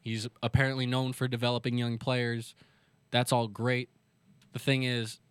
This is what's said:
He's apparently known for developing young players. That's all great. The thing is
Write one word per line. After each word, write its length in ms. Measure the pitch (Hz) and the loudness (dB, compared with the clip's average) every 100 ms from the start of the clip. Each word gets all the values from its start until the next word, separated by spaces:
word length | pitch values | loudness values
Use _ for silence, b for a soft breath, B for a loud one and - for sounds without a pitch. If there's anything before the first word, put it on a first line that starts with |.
He's 280 | 117 113 117 _ | -4 -4 -6 _
apparently 440 | 113 127 135 135 127 | 0 2 2 2 0
known 260 | 127 131 | 0 0
for 140 | 127 127 | -2 -2
developing 480 | 120 120 120 123 120 | 0 0 0 0 0
young 220 | 120 113 | -2 -2
players. 560 | - 127 120 117 113 - b b b b _ | -2 0 0 -4 -8 -16 b b b b _
That's 220 | 120 123 | 0 4
all 160 | 127 113 | 2 2
great. 420 | 101 120 127 - _ _ _ _ - _ | -2 0 0 -4 _ _ _ _ -20 _
The 60 | 123 | -4
thing 240 | - 135 | 0 2
is 360 | 127 120 113 - _ | 2 -2 -4 -8 _